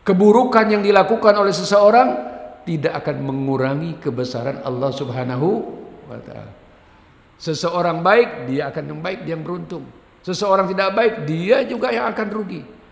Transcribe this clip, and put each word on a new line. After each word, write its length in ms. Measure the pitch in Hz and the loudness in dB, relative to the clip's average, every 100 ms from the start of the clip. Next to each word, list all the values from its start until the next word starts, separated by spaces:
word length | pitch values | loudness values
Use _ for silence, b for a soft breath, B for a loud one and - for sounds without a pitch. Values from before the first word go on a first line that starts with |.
Keburukan 640 | - 185 208 226 254 226 214 | 2 4 6 6 6 4 4
yang 160 | 208 | 2
dilakukan 540 | 202 202 190 226 214 208 | 4 4 4 4 4 4
oleh 160 | 202 | 2
seseorang 560 | 175 180 202 202 226 254 - - - - - - | 0 2 6 6 6 4 0 -8 -14 -16 -14 -8
tidak 400 | 160 156 151 151 | -4 -4 -4 -6
akan 160 | 135 | -6
mengurangi 800 | 135 135 135 135 131 139 165 156 | -6 -4 -2 0 -2 -2 -6 -6
kebesaran 640 | 143 123 127 123 127 139 139 | -6 -4 -6 -4 -6 -6 -8
Allah 240 | 123 135 131 | -4 -4 -4
Subhanahu 520 | 135 123 123 127 160 220 - - - - - | -8 -6 -6 -2 0 -2 -6 -14 -18 -20 -18
wa 80 | 113 | -16
Ta'ala. 360 | - 55 55 - - b b b b b _ _ | -16 -16 -18 -20 -20 b b b b b _ _
Seseorang 640 | 165 151 175 175 170 165 | -8 -4 -4 0 0 2
baik, 480 | 175 226 240 - - | 4 4 2 -2 -6
dia 220 | 135 143 | -4 -4
akan 120 | 151 147 151 | -8 -10 -8
yang 40 | |
baik, 160 | 175 190 156 | -8 -8 -8
dia 80 | 160 | -8
yang 80 | |
beruntung. 420 | 151 180 165 170 127 - _ _ - | -6 -10 -10 -12 -14 -20 _ _ -8
Seseorang 460 | 180 202 190 185 | -4 2 2 2
tidak 240 | 190 196 196 | 0 0 2
baik, 180 | 233 190 147 | 0 0 -4
dia 340 | 160 180 262 240 | -4 2 2 2
juga 240 | 240 254 | -4 -2
yang 160 | 233 240 | -2 -4
akan 180 | 220 208 | -4 -6
rugi. 300 | 214 190 175 131 - _ | -6 -8 -10 -14 -20 _